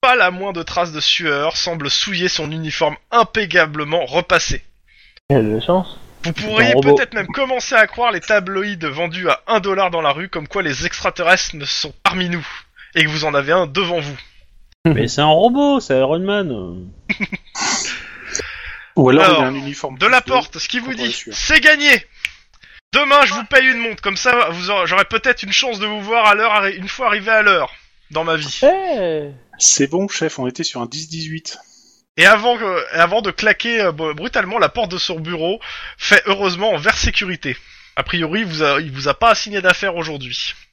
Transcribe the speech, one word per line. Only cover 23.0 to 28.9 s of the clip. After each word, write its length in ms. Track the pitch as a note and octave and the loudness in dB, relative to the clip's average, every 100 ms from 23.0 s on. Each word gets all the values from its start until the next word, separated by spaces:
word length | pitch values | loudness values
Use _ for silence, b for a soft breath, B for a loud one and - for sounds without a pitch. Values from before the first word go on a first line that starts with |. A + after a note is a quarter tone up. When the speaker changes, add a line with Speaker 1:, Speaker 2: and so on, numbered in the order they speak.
| C#4+ C#4+ C4+ | 4 6 4
Speaker 1:
je 80 | |
vous 100 | C#4+ | 0
paye 220 | A3 C#4 C4 | 2 4 4
une 140 | A#3+ | 0
montre, 220 | A#3 G#3 | -4 -6
comme 140 | G#3 G3 | -6 -2
ça, 340 | B3+ A#3+ D#3+ | 0 2 2
vous 180 | E3+ F3+ | -2 -2
aurez, 180 | G3+ E3+ | 0 2
j'aurai 160 | F3+ G3 | 2 2
peut-être 380 | A3+ C4 A#3+ | 0 0 -2
une 80 | G3 | 0
chance 280 | G3 C4+ G#3+ | -2 -2 -4
de 60 | G#3 | -6
vous 160 | G#3+ | -6
voir 240 | G3+ A#3 G#3+ | -2 2 4
à 80 | G3+ | 4
l'heure, 180 | A3+ | 4
arri-, 220 | G#3+ G3 G3 | 2 0 -4
une 100 | F#3+ | -10
fois 200 | - B3 | -4 -2
arrivé 220 | G#3 G3+ | -2 2
à 120 | A3 | 2
l'heure 320 | G#3 F#3 C#3 b b _ _ | 4 2 0 b b _ _
dans 120 | D3+ | -6
ma 140 | E3 D#3+ | -2 -2
vie. 240 | C#3+ - | -4 2
Speaker 2:
Eh. 640 | C4+ F#4+ F#4+ | 2 4 0